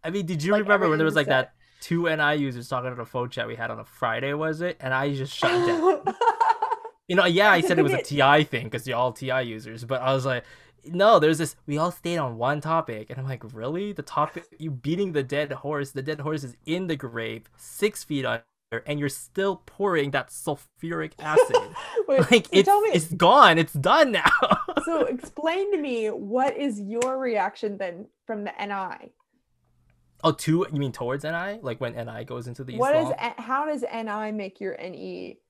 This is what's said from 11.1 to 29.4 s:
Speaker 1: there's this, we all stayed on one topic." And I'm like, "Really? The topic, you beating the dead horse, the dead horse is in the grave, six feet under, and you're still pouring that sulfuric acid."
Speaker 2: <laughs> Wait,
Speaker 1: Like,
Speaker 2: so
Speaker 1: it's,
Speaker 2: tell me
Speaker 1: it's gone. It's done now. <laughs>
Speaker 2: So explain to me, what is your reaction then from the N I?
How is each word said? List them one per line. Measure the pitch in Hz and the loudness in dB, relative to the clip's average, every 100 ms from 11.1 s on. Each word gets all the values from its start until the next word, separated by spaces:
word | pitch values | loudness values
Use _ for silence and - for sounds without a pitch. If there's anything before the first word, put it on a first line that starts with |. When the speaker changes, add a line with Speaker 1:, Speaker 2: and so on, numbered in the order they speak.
| 214 | 8
Speaker 1:
there's | 151 160 | 6 2
this, | 156 - - | -2 -6 -6
we | 147 | -2
all | 170 | -2
stayed | 175 170 170 | -2 -4 -2
on | 135 113 | -4 -2
one | 123 147 | -2 -2
topic." | 156 165 160 110 110 | 0 -2 -2 -8 -10
And | 123 | -10
I'm | 131 | -8
like, | 131 110 | -8 -10
"Really? | 113 117 165 208 | -10 -6 -6 -6
The | 202 | -8
topic, | - - 151 - - _ | -6 -2 -4 -4 -18 _
you | 160 | -10
beating | 131 139 175 196 | -6 -4 -2 0
the | 151 | -2
dead | 127 143 147 | -2 -2 -4
horse, | 139 143 151 143 | -6 -6 -6 -6
the | 139 | -8
dead | 135 151 | -8 -6
horse | 143 156 135 | -6 -6 -8
is | 120 - | -14 -6
in | 170 185 | -4 -2
the | 151 | -6
grave, | 139 117 113 113 _ _ | -6 -8 -8 -8 _ _
six | - - 208 - - | -20 -2 -2 -2 -6
feet | 147 127 | -4 -2
under, | 117 _ _ _ 117 - | -4 _ _ _ -8 -6
and | 147 | -4
you're | 143 | -4
still | - - - 196 185 - | -6 -10 -4 -2 -4 -12
pouring | _ 202 170 143 | _ 0 0 0
that | 139 - | -2 -4
sulfuric | - - 143 - _ 165 165 156 - | -10 -6 -6 -10 _ -8 -6 -8 -8
acid." | 156 156 494 480 - - - | 2 4 4 2 -2 -12 -6
Speaker 2:
<laughs> | 480 392 | -4 2
Wait, | 269 - | 2 6
Speaker 1:
Like, | 233 - | 4 6
Speaker 2:
so | |
Speaker 1:
it's, | 370 | 4
Speaker 2:
tell | 202 403 | 6 4
me | 427 | 4
Speaker 1:
it's | 240 156 | 0 -2
gone. | - 175 262 226 165 | 2 6 10 10 8
It's | 160 | 2
done | 147 156 285 285 | 0 4 6 6
now. | 190 156 | 4 2
<laughs> | - - 208 - 311 | 2 2 0 0 -4
Speaker 2:
So | 320 330 262 | -2 -2 -2
explain | 254 - - 311 359 403 | -4 -10 -4 -2 -2 -2
to | 392 | -2
me, | 285 233 214 | -2 -2 -4
what | - 202 247 269 - | -6 -4 0 0 0
is | 285 208 | -4 -4
your | 202 226 254 262 | -6 -4 -2 -2
reaction | 262 214 190 - 220 202 | -2 -2 -2 -4 -8 -6
then | 190 175 - _ - | -8 -10 -18 _ -10
from | 220 208 | -8 -8
the | - | -10
N | 208 | -8
I? | 202 185 - - _ _ _ | -8 -8 -10 -18 _ _ _